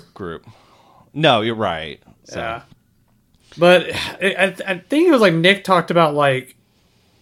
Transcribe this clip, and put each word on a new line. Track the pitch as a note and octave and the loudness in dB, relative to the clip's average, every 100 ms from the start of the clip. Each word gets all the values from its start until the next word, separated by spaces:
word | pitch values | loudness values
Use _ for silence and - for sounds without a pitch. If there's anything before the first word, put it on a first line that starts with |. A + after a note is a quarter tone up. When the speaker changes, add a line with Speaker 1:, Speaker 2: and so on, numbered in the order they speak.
| - | -14
Speaker 1:
group. | - F2+ D#2+ - - _ _ _ _ _ | -14 -14 -14 -18 -20 _ _ _ _ _
No, | C#3+ D#3 A#2 | -4 0 0
you're | A2+ A2 | -2 -4
right. | G2+ D#2+ D#2 - _ _ | -4 -6 -10 -16 _ _
So. | - - | -16 -12
Speaker 2:
Yeah. | A2+ A#2 - _ _ _ _ _ _ _ _ C#3+ | -10 -12 -16 _ _ _ _ _ _ _ _ 0
But | F3 F3+ D#3+ | 4 4 2
I, | - - - F#3+ | -8 -10 -4 -4
I, | F3 F#3+ F#3 G3 | -2 -4 -4 -8
I | F#3 | -8
think | - C#4+ F4+ | -4 0 4
it | |
was, | C4+ | 4
like, | G3+ | 4
Nick | E3 F3 G3 F#3+ | 4 2 2 0
talked | F3+ E3 | 0 2
about, | F3 D#3+ D3 | 2 2 2
like, | C#3+ B2+ B2+ _ _ _ _ _ _ _ | 0 0 -6 _ _ _ _ _ _ _